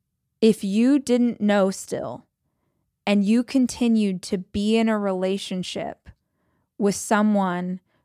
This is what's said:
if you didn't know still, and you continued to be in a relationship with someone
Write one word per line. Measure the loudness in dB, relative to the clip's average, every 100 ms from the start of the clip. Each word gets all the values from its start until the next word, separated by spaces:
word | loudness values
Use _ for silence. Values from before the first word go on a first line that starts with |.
| _ _ _ _
if | 2 2
you | 0 0 2 2
didn't | 2 0 0 0
know | 2 2 2
still, | -2 -8 -8 -8 -12 -18 _ _ _ _ _ _ _ 0
and | 2
you | 4 2
continued | 2 0 0 0 2 2 2 -2
to | -6 -6
be | -6 -4 0 2
in | 2
a | 0
relationship | -2 -2 -2 -4 -6 -8 -6 -8 -10 -12 -20 -20 _ _ _ _ _ -2
with | -2 -2
someone | 0 2 2 2 0 -2 -6 -8 -12 _